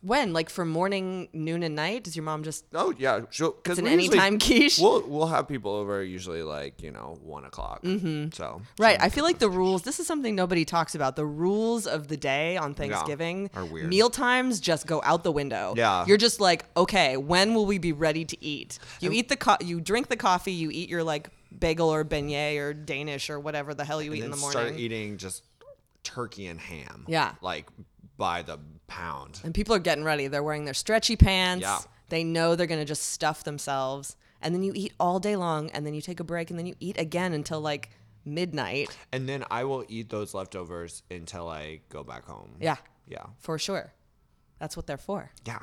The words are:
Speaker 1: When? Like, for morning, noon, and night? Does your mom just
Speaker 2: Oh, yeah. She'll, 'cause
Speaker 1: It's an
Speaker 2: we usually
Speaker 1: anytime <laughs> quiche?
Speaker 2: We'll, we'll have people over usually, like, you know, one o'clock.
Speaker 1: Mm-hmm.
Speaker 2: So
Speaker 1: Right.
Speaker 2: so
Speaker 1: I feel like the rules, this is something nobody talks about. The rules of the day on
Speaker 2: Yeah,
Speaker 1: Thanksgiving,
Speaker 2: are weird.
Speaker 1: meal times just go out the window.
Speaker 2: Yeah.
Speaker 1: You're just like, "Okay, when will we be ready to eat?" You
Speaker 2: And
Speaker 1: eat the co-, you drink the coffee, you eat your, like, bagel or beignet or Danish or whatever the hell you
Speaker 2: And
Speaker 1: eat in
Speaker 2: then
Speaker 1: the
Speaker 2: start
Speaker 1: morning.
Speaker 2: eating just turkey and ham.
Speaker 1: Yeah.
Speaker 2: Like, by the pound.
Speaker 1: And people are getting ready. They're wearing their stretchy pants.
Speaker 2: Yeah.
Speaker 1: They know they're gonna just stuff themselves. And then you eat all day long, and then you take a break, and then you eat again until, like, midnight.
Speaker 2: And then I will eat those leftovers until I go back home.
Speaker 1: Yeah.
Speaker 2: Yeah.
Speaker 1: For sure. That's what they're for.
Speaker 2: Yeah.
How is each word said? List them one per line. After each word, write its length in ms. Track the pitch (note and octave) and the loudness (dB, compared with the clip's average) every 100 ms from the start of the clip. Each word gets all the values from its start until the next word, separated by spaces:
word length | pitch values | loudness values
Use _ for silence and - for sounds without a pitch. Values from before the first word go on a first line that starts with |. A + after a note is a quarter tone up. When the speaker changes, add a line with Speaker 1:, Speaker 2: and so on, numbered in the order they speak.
Speaker 1:
When? 300 | F3+ B3+ A#3+ | 2 2 4
Like, 180 | E3 E3 | 2 0
for 140 | - | -2
morning, 640 | E3+ D#3+ F#3+ G3 F#3 F#3 F3+ | -2 2 2 0 -2 -6 -8
noon, 320 | D#3+ D#3 E3 | -6 -2 -2
and 100 | E3+ | -2
night? 300 | D3+ D#3 A3+ | -2 -2 -2
Does 100 | G3+ | -6
your 80 | D#3+ | -6
mom 220 | D#3 D#3 | -4 -4
just 200 | D#3 D3+ - | -4 -8 -6
Speaker 2:
Oh, 200 | D#3+ F#4+ D#4 | -2 0 0
yeah. 260 | C3 G#2+ A#2 | 2 2 0
She'll, 200 | - D#3+ | 0 0
'cause 220 | - - | 0 -2
Speaker 1:
It's 60 | F3 | 0
an 40 | G3+ | 4
Speaker 2:
we 160 | F3 | 4
usually 160 | F3+ G#3 | 6 6
Speaker 1:
anytime 180 | F#3+ G#3 | 6 4
<laughs> 80 | - | 6
quiche? 320 | A#3+ C#4+ - | 8 8 8
Speaker 2:
We'll, 240 | G#3+ - | 6 6
we'll 240 | - D3 D#3+ | 2 0 2
have 220 | D#3 C#3+ | 2 0
people 240 | C#3 G2+ | -4 -2
over 280 | G#2 G2+ G2+ | -4 -2 -2
usually, 400 | F#2+ F2+ F#2 E2 | -4 -6 -6 -6
like, 360 | D#2 D2+ C#2+ - | -6 -6 -8 -10
you 120 | D#2+ | -14
know, 260 | A1 A#1 E2 | -12 -12 -14
one 220 | D2 D2+ | -14 -14
o'clock. 380 | C2+ - - - | -14 -10 -10 -8
Speaker 1:
Mm-hmm. 480 | - G3 E3+ D3+ D3+ | -4 -2 -2 -4 -6
Speaker 2:
So 300 | - C2 B1 G#2+ - | -6 -10 -10 -14 4
Speaker 1:
Right. 220 | A3 G3+ | 6 8
Speaker 2:
so 40 | A3+ | 4
Speaker 1:
I 20 | |
feel 160 | C#4+ | 4
like 160 | D#4 E4+ | 2 4
the 80 | A3 | 4
rules, 320 | F#3 F#3 F#3+ | 4 4 2
this 160 | A#3+ C#4+ | 0 -6
is 80 | E4+ | -2
something 300 | D#4+ B3+ G3+ | -2 -2 0
nobody 280 | F3+ F3+ | 2 2
talks 300 | D#3+ E3+ D#3 | 2 2 0
about. 220 | E3 C3+ C3 | 0 0 0
The 100 | D3+ | -4
rules 640 | D3 F3+ G3+ A3+ A#3 G3+ | 0 2 2 2 0 0
of 180 | D3+ C#3+ | -4 -4
the 100 | D3+ | -4
day 400 | F3+ D#3 D#3+ F3+ | 0 2 2 0
on 140 | D3+ | -2
Speaker 2:
Yeah, 60 | C#3+ | -4
Speaker 1:
Thanksgiving, 760 | C#3+ G#2 D#2+ C#3+ E3 F3+ G3 | -2 -2 -2 -2 -4 -4 -6
Speaker 2:
are 100 | - | -6
weird. 240 | F3+ D#3+ D#3+ | -8 -6 0
Speaker 1:
meal 200 | F#3 A#3 | 6 6
times 500 | A#3+ B3 B3+ B3+ A3 | 4 2 2 2 0
just 260 | - D#3+ D3+ | 2 0 2
go 140 | D#3+ | -2
out 220 | - E3+ | 2 2
the 80 | F3 | 2
window. 420 | D3 C#3+ A2+ F#2 A2 | 0 -2 -2 -2 2
Speaker 2:
Yeah. 280 | A2+ F#2 F2+ | 4 4 6
Speaker 1:
You're 120 | G3+ | 6
just 220 | A#3 - | 6 4
like, 260 | G3 E3+ - - | 4 2 0 2
"Okay, 400 | F#3 G3+ D3+ C3 | 4 6 4 2
when 380 | C#3 F3 G3 | 2 4 6
will 120 | A3+ G3+ | 4 4
we 120 | G3+ | 2
be 140 | E3+ | 0
ready 320 | D3 E3 D#3 D#3+ | 2 2 0 -4
to 180 | - | -8
eat?" 340 | - D3 - - - - | -6 -8 -8 -14 -16 -6
You 80 | F3+ | 0
Speaker 2:
And 80 | A3 | 0
Speaker 1:
eat 120 | A#3+ | 2
the 80 | C#4+ | 0
co-, 200 | - G#3 | 4 4
you 200 | F3 E3+ | 2 -4
drink 280 | E3 G#3+ C4+ | 0 0 0
the 80 | A#3 | 0
coffee, 360 | G#3+ F3+ - | 4 2 2
you 180 | F3+ D#3+ | -2 -4
eat 180 | D3 F3+ | -4 -4
your, 140 | E3+ | -2
like, 280 | E3 D3+ D3+ - _ - | 0 -2 -6 -20 _ -2
bagel 300 | E3+ D#3+ E3 | 0 4 4
or 120 | D#3 | 4
beignet 540 | D#3 D3+ C#3+ D3 D3 D3 | 2 0 -2 -2 0 0
or 140 | C#3+ | -2
Danish 540 | D3+ D3+ C#3 D3+ C#3 - | -6 -6 -6 -4 -6 -6
or 120 | D3 | -6
whatever 340 | C#3+ D3+ C#3+ | -6 -6 -6
the 100 | C#3+ | -6
hell 160 | C#3+ D#3 | -4 -4
you 120 | D3+ | -4
Speaker 2:
And 60 | D3+ | -6
Speaker 1:
eat 40 | |
in 60 | - | -6
Speaker 2:
then 80 | C#3+ | -4
Speaker 1:
the 100 | C#3+ | -2
Speaker 2:
start 160 | C#3 A#2 | 0 -2
Speaker 1:
morning. 120 | D#3 | -2
Speaker 2:
eating 380 | A#2 A2+ G#2+ G2+ | -4 -4 -6 -8
just 260 | F#2+ - _ _ - - _ _ | -10 -10 _ _ -20 -20 _ _
turkey 420 | - - A#2+ - F#2+ | -14 -8 -10 -8 -12
and 140 | E2 | -12
ham. 460 | E2+ E2 C2+ - B1+ | -12 -14 -14 -16 -4
Speaker 1:
Yeah. 260 | D#3+ C3+ - | 0 0 -2
Speaker 2:
Like, 260 | F#2 E2 D2+ - - _ - _ | -6 -6 -8 -20 -20 _ -20 _
by 220 | F#2+ F2 | -2 -2
the 180 | E2 D2+ D2 D#2 _ | -6 -12 -14 -20 _
pound. 540 | - E2+ C#2+ C#2 C#2+ | -10 -8 -8 -10 -12
Speaker 1:
And 80 | D#3+ | -6
people 220 | E3 G3+ | -2 2
are 40 | A3 | 2
getting 220 | E3+ D3 | 2 0
ready. 220 | D#3 D3+ C3+ | 0 0 0
They're 160 | C#3+ | -2
wearing 220 | D3 D3+ | -2 -4
their 80 | D3 | -4
stretchy 440 | C3 - A3 - A3 | -6 2 2 2 6
pants. 460 | - F#3+ F#3 F3+ | 8 8 2 2
Speaker 2:
Yeah. 180 | F#3 G3 - _ _ | 0 -2 -2 _ _
Speaker 1:
They 160 | E3 | -2
know 300 | E3 E3 E3 E3+ | 0 2 4 4
they're 100 | F3 | 2
gonna 200 | D#3+ D3 | 0 -2
just 240 | D3+ - | -4 -4
stuff 340 | - D#3 D3+ | -2 -2 -2
themselves. 720 | - D3 - C#3 C3 C#3 C#3 - _ _ | -6 -8 -4 -2 -2 -4 -8 -14 _ _
And 140 | - | -4
then 80 | F3 | 0
you 100 | F#3+ | -2
eat 200 | G3 G3 - | -2 -6 0
all 200 | F3 F#3 | 0 2
day 180 | G3 G#3 | 0 0
long, 320 | F3 D#3 D3+ | 0 -2 -2
and 120 | - | -6
then 80 | D3+ | -6
you 80 | D3+ | -6
take 180 | D3 F3 | -8 -10
a 40 | |
break, 240 | E3 E3+ E3+ | -6 -6 -6
and 100 | F3 | -6
then 60 | F3 | -8
you 80 | - | -8
eat 180 | F3 G#3 | -8 -4
again 360 | D#3+ E3 F#3 | -2 0 0
until, 260 | D#3 D3 D#3 | -2 -4 -4
like, 300 | D3+ D3 - _ _ _ | -4 -4 -8 _ _ _
midnight. 720 | - D3 F3+ D3+ A2 B2 C#3+ - - | -8 -4 -4 -4 -4 -4 -6 -8 -8
Speaker 2:
And 160 | B2+ C3 | -6 -4
then 160 | C#3 B2+ | -6 -4
I 140 | A2+ | -4
will 200 | C3 C3+ G#2+ | -2 -4 -6
eat 200 | A2 A2 | -8 -6
those 240 | G#2+ G#2 | -6 -6
leftovers 720 | G2 F#2+ F#2+ F2 F2 E2+ - _ | -6 -8 -8 -8 -10 -10 -14 _
until 380 | F2+ E2 F#2+ E2+ | -14 -12 -10 -10
I 300 | D#2+ D2+ D#2 _ | -10 -10 -14 _
go 120 | D#2 | -16
back 200 | C#2 A#1+ | -14 -14
home. 280 | - A1 G1+ G#1+ | -14 -18 -18 -4
Speaker 1:
Yeah. 160 | D#3+ D3+ - _ _ | -2 -2 -6 _ _
Speaker 2:
Yeah. 200 | C3+ - - | -14 -14 -18
Speaker 1:
For 200 | - D#3+ | -8 -6
sure. 340 | - G3 - _ _ _ _ _ _ _ | -4 -6 -8 _ _ _ _ _ _ _
That's 180 | D#3 - | -12 -10
what 100 | - | -8
they're 100 | C#3 | -8
for. 360 | - G3 - - | -6 -6 -6 -14
Speaker 2:
Yeah. 140 | - A#2 | -12 -12